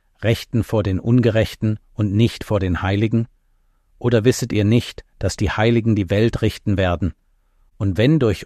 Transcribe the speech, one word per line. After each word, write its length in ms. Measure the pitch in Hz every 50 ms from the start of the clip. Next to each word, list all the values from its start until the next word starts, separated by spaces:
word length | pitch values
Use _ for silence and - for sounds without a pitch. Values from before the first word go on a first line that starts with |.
| _ _ _ _
rechten 420 | - 107 117 - - - - 113 104
vor 200 | - - 110 98
den 180 | 101 95 92
Ungerechten 760 | - 117 120 127 113 117 104 110 107 - - - - 110 110 - - _ _
und 180 | - 107 101 98
nicht 320 | 104 117 107 - - -
vor 160 | - 110 98
den 220 | 95 90 87 80 -
Heiligen? 460 | 95 101 101 113 107 117 113 117 - _ _ _ _ _ _ _ _ _ _ _ _ _ _
Oder 280 | - 117 120 113 104
wisset 260 | 127 123 - 135 117 -
ihr 140 | 104 104
nicht, 400 | 104 113 123 - - - - - _ _ -
dass 200 | - 95 - -
die 120 | 107 92
Heiligen 460 | - - 107 117 120 117 107 117 107
die 140 | 104 95 85
Welt 320 | 98 104 113 117 - - -
richten 340 | 107 - - - 107 101
werden? 380 | 90 95 90 87 - 101 80 - _ _ _ _ _ _ _ _ _ _ _ _ -
Und 180 | 110 98 90
wenn 220 | 95 110 139 160 156
durch 260 | 127 110 92 - -